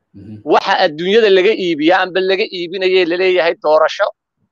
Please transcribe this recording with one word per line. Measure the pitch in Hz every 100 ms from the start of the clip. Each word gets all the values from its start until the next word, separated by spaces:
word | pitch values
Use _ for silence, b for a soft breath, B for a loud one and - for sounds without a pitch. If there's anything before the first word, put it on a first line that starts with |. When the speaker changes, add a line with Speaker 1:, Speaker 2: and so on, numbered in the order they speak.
| _ 101
Speaker 1:
Mhm. | 98 107
Speaker 2:
Waxa | 143 208 196 196
adduunyada | 185 151 180 214 214
laga | 190 185
iibiyaa | 220 180 156 156 185
amba | 185 175
laga | 190 190 220
iibinayay | 185 175 185 185 185 175
la | 175
leeyahay | 185 185 165 180
doorasho, | 156 156 156 - 202 - _ _ _